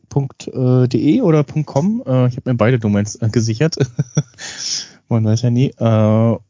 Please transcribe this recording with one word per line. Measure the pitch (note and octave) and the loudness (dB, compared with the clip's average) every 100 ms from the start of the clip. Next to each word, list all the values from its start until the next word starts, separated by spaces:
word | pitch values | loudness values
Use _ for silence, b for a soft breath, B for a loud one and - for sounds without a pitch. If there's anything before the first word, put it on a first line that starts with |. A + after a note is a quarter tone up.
| _ | _
punkt | - C3+ - - | -4 -4 -8 -12
de | - B2+ B2+ B2+ B2 C#3 G#3+ | -2 2 4 2 2 2 2
oder | G#3 D#3 | 4 2
Punkt | D3 D#3 D3 | 0 -4 -4
com. | C#3 F#3 A3+ C3 | -2 0 -2 -2
Äh, | B2+ B2 | 0 0
ich | B2 | -2
hab | - | -4
mir | |
beide | B2 G#2+ B2+ | 0 2 2
Domains, | A2+ G2+ G2+ - | 2 0 -2 -4
äh, | A2 | -2
gesichert. | A#2 A2+ A2 D#3 - | 0 -2 0 -2 0
<laughs> | C3+ - - - - - - - - - - - _ | -2 -4 -6 -8 -10 -14 -16 -12 -8 -8 -10 -20 _
Man | A#2 | -2
weiß | A2 A2 | 0 0
ja | B2 | 0
nie. | A#2+ B2 - | 0 0 0
Äh, | A#2 A2 G#2+ A2 A2+ G#2+ - | 0 2 2 2 2 -2 -6